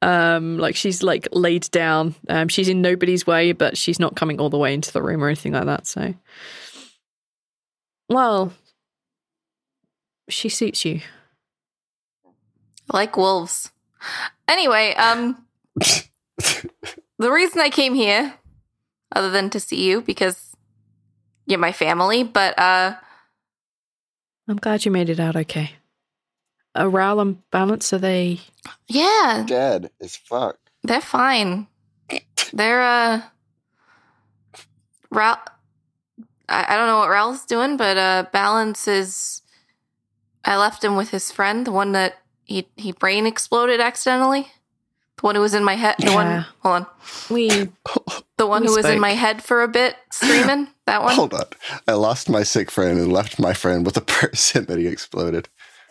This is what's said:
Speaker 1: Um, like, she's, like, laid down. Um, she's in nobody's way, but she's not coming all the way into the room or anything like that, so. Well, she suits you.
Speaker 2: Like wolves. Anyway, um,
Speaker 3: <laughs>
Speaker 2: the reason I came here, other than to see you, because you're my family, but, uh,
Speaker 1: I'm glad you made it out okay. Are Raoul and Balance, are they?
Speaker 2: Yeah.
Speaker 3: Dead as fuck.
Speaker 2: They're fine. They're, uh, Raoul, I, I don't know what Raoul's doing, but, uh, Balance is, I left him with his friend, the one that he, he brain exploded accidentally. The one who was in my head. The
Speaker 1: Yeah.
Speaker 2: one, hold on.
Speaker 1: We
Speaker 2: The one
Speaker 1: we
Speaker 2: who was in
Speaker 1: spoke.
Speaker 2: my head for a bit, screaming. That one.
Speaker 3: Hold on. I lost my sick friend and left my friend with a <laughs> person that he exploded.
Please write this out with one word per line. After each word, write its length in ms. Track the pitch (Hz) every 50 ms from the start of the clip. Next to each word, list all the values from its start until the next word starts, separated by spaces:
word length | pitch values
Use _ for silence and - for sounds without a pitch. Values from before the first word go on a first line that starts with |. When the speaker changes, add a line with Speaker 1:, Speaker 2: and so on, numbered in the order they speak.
| -
Speaker 1:
Um, 560 | 180 180 175 170 170 165 165 165 165 165 165
like, 160 | 165 160 175
she's, 260 | - - 196 180 180
like, 260 | 190 185 160 - - -
laid 380 | - 175 175 170 170 175 - -
down. 420 | - 170 165 160 160 156 160 165 156 - - -
Um, 180 | 165 160 160 165
she's 200 | - - 185 185
in 140 | 185 185 180
nobody's 420 | 180 180 180 180 180 180 175 -
way, 260 | - 170 165 170 175
but 260 | 170 - 160 139 - -
she's 220 | - - 170 -
not 160 | 175 156 -
coming 240 | - 165 160 147 -
all 120 | 147 147
the 80 | 143 147
way 160 | 147 131 139
into 160 | 147 151 -
the 100 | - -
room 220 | - - 165 156 143
or 40 | 147
anything 260 | 151 147 - 151 143
like 120 | 135 -
that, 220 | 143 143 - - -
so. 260 | - 190 - - 180 - _ _ - - - - - - - - - - - - _ _ _ _ _ _ _ _ _ _ _ _ _ _ _ _ _ _ _ _ _ _ _ -
Well, 440 | 233 262 254 233 214 196 190 180 - - _ _ _ _ _ _ _ _ _ _ _ _ _ _ _ _ _ _ _ _ _ _ _ _ _ _ _ _ _ _ _ _ _ -
she 200 | - - - 220
suits 360 | - - 233 208 - - -
you. 160 | 165 151 160 - - - _ _ _ _ _ _ _ _ _ _ _ _ _ _ _ _ _ _ _ _ _ _ _ _ _ _ _ _ _ _ _ _ - - - -
Speaker 2:
Like 240 | 196 208 220 - 196
wolves. 540 | 185 190 190 180 170 175 - - - - _ _ _ _ _ _ - - - - - - - _ _ -
Anyway, 460 | 320 370 349 269 226 214 220 208 -
um, 520 | - 226 226 233 240 240 240 254 - - _ _ _
Speaker 3:
<laughs> 160 | _ _ -
Speaker 2:
the 1600 | - - - - - - - _ _ _ _ _ - - - - - - - - _ - - - - - _ _ - 220 240
reason 280 | 277 330 359 339 - 339
I 100 | 311 294
came 240 | 277 320 277 262 247
here, 400 | 269 226 202 202 220 294 277 - - _ _ _ _ _ _ _ _ _ _ _ _ _ _ -
other 160 | - 196 190
than 180 | 185 196 190 202
to 100 | - 208
see 240 | - - - - 190
you, 180 | 190 185 226
because 440 | 233 - 196 - 196 185 185 - - - - - _ _ _ _ _ _ _ _ _ _ _ _ _ _ _ _ _
you're 120 | - 190 175
my 120 | 175 170
family, 520 | 180 - 165 156 170 170 180 190 220 240 254
but, 340 | 233 - 202 196 185 - -
uh, 340 | 180 185 185 185 185 190 214 - - - - _ _ _ _ _ _ _ _ _ _ _ _ _ _ _ _ _ _ _ _ _ _ _ _ _ _ -
Speaker 1:
I'm 100 | 208 208
glad 280 | - 220 214 208 -
you 60 | 208
made 180 | 190 180 175 165
it 100 | 165 170
out 160 | 165 165 160
okay. 360 | 165 156 - - 156 156 - - - _ _ _ _ _ _ _ _ _ _ _ _ _ _ _ _ _ _ -
Are 120 | - 165 196
Raoul 300 | 185 190 190 196 208 208
and 300 | 202 196 190 185 _ _
Balance, 420 | - 185 190 196 220 208 - - 202
are 40 | 190
they? 420 | 185 190 185 180 180 180 175 175 - - _ _ - - - - _ -
Speaker 2:
Yeah. 560 | 226 277 320 381 427 440 370 262 220 214 110 226
Speaker 3:
Dead 420 | - 123 135 - 110 90 90 - _ _
as 160 | 98 87 -
fuck. 420 | - - - 120 123 127 98 - _ _ _ _ _ -
Speaker 2:
They're 180 | 214 233 269
fine. 640 | - - - 254 247 269 262 233 208 185 175 196 208 - _ _ _ _ _ _ _ - - - - _ _ - - - -
They're, 280 | 208 214 226 240 247 254
uh, 380 | 247 240 240 233 233 226 226 226 - _ _ _ _ _ _ _ _ _ _ _ _ _ _ _ _ _ _ _ _ _ _ _ _ - - - _ _ _ _ _ _ _ _ -
Raoul, 280 | - 220 214 226 240 - - - - _ _ _ _ _ _ _ _ _ _ _ _ - - _ _ _ _ -
I, 180 | - - - -
I 80 | 202 214
don't 80 | 233 226
know 120 | 226 214
what 100 | 208 165
Raoul's 360 | 190 202 214 233 262 269 -
doing, 320 | - 240 233 247 277 294 262
but, 200 | 226 196 196 190
uh, 280 | 190 185 185 185 180 -
Balance 560 | - 196 196 202 214 226 220 220 208 - - 214
is, 540 | 202 196 190 185 190 - - - - - - _ _ _ _ _ _ _ _ _ _ _ _ _ _ _ _ _ _ _ -
I 100 | - 202 196
left 260 | 208 214 214 - -
him 120 | 208 202
with 140 | 196 202 220
his 220 | - 190 - -
friend, 340 | - - 196 202 208 233 247
the 60 | 247
one 200 | 196 196 202 202 196
that 260 | 190 190 185 - - _ _ _ _ _
he, 240 | - 208 190 175 - _ -
he 140 | 208 196
brain 340 | 175 - - 190 196 208 220
exploded 540 | 226 226 - - - 208 240 240 247 240 233
accidentally. 720 | 240 240 240 - - 262 254 254 262 262 269 277 277 - _ _ _ _ _ _ _ _ _ _ _ _ _ -
The 60 | -
one 100 | 208 208
who 60 | 208
was 120 | 208 214 202
in 120 | 208 208
my 100 | 202 190
head. 200 | 220 233 214 208 -
The 60 | - 208
Speaker 1:
Yeah. 40 | 196
Speaker 2:
one, 300 | 208 202 170 170 170 165 - - _
hold 140 | - 190 175
on. 120 | 175 185 - - _ - - - - - -
Speaker 1:
We 200 | 226 240 233 220 208 202 196 185 - _ - - - - - - - - - _ _ -
Speaker 2:
The 100 | 220 202
one 140 | 208 214
Speaker 1:
we 60 | 226 220
Speaker 2:
who 60 | 220
was 100 | 220 208
in 60 | 202 -
Speaker 1:
spoke. 80 | 208
Speaker 2:
my 100 | 208 202 202
head 280 | 233 240 214 220 214 -
for 200 | - 247 240 233
a 40 | 233
bit, 300 | 233 240 254 247 - - - _ -
screaming. 560 | - - 269 285 285 247 262 277 285 285 - - _ _
That 180 | - 202 214 220
one. 100 | 240 247
Speaker 3:
Hold 200 | 269 160 131 -
on. 100 | - - - - - - - - - - -
I 20 |
lost 380 | 110 104 107 110 123 - - -
my 120 | 131 107 104
sick 280 | - - 120 95 -
friend 260 | - - 92 90 87 87
and 140 | 85 90
left 260 | 90 92 113 - - -
my 160 | - 90 92
friend 320 | - - 90 90 87 87
with 120 | 90 - -
a 40 |
<laughs> 180 | - - - -
person 420 | - - - - - - - 127 98
that 140 | 82 87 85
he 80 | 85 87
exploded. 640 | 76 - - - - - 85 85 82 82 - - _ _ - - - - - _